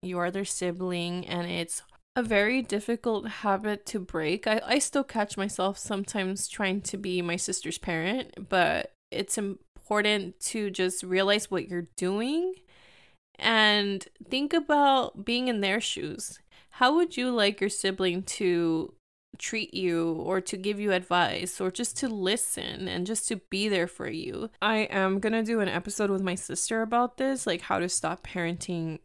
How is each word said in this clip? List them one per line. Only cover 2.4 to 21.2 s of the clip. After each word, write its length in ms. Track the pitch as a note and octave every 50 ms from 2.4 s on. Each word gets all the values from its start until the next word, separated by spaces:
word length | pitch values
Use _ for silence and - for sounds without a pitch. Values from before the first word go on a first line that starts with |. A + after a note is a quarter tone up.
| G#3 A3 B3 C4
difficult 640 | A#3+ - G3+ G#3 G#3 - A#3+ A3+ - A#3+ A3 G3+ -
habit 600 | A3 G3+ - - G#3 G3 G3 G#3 G#3+ G#3 G3+ -
to 120 | - - G#3
break. 460 | F3+ - - D#3+ D#3 D3+ F3 A3 -
I, 160 | A3+ G#3+ A3 -
I 140 | - B3
still 260 | D4 C#4+ - - C#4+ C4+
catch 340 | - - A3+ G#3 G#3 -
myself 420 | G3+ G3 G#3 - - F#3+ G3 G3 -
sometimes 680 | - - G#3+ G3 G3+ - - G#3+ F#3+ F#3+ G3 G3 -
trying 340 | - - - G#3 F#3+ F#3 G3+
to 160 | - - -
be 260 | G3 G3+ F#3 F3+ F3+ F3
my 120 | E3+ E3+
sister's 440 | F3+ - - F#3 - - D3+ E3+ -
parent, 680 | - F#3 E3+ D#3+ D#3+ F#3 A3+ C4 B3+ - - - G3
but 440 | - G3 F#3 F3 D3+ D3+ E2+ - - - _ _ _
it's 300 | - - G3+ - - A3+
important 1000 | G3+ G3 G3 - _ _ _ - - - G#3 G#3 G#3 G#3 G#3+ G#3 F#3+ F3+ - -
to 280 | - - - A3+ G#3 G3+
just 320 | F#3 - F#3+ F#3 F#3 -
realize 480 | - F3+ F3+ F#3+ G3 G3 G#3 G#3 G#3 -
what 180 | F#3+ F3+ -
you're 200 | - F3+ F3 F3 - _
doing 580 | - F3+ F3+ G3 G#3 A3+ C4 D4 E4 F4+ F#4 F#4 - - _ - - - - - - - _ _ _ _ _ _ - -
and 640 | A3 A3+ A3 G#3+ G#3+ G#3 G#3 G3+ G3+ G3 F#3+ - - - - - -
think 240 | B3+ C4 C#4+ C#4+ -
about 720 | E4+ D4 - D4 D4 C#4+ C#4 C4+ C4 B3 - - - G3
being 220 | - A#3 B3 B3+
in 140 | B3+ A#3+ G#3
their 200 | G3 F#3+ G3 A#3
shoes. 560 | - - - - - D3+ - - - - - - - _ - - - _
How 220 | - - B3+ B3+ D4
would 220 | E4+ F4 E4+ -
you 140 | B3 B3 B3+
like 280 | B3 A3+ G#3 G3+ G3+ -
your 120 | G3 G#3
sibling 500 | - - - G3 F#3+ F#3+ F#3+ F3+ E3+ F#3 F#3+
to 720 | - - - G#3+ F3+ F3 E3+ E3+ E3 D#3+ E3 - - - _ _ _ _ _ _ _ - -
treat 340 | - - - A3 G#3+ - -
you, 380 | F#3+ F#3 F3 E3+ E3 E3 E3
or 280 | D#3+ D#3+ - - F#3+ F#3+
to 160 | F#3 - -
give 220 | F#3 F#3 G#3 G#3 G3+
you 120 | G#3 G#3
advice, 680 | F#3+ F#3 F#3 - F3 F3